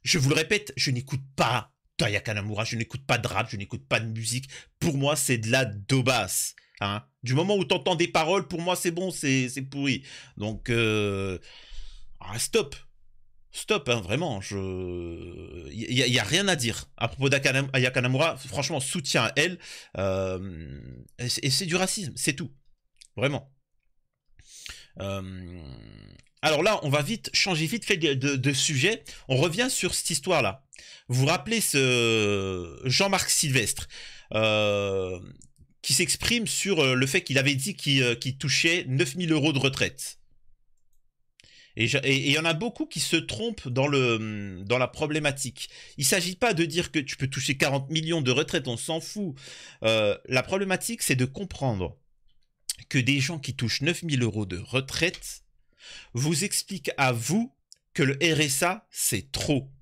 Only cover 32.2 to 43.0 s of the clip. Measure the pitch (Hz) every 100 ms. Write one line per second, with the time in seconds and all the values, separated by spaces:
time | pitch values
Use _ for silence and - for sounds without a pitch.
32.2 | 104 101 95 92 85 - 131 127 196 185
33.2 | - - 147 131 104 - - - - -
34.2 | - 110 110 107 104 101 101 98 92 92
35.2 | - - - _ - _ - 143 175 -
36.2 | - 233 202 - 196 170 135 127 135 185
37.2 | - 135 139 135 165 - 147 135 123 117
38.2 | 135 127 143 - 165 175 - 131 175 175
39.2 | 170 156 151 135 135 135 95 - - -
40.2 | _ _ - - _ _ _ _ _ _
41.2 | _ _ - - - - 113 131 139 135
42.2 | 143 147 165 156 233 - 311 -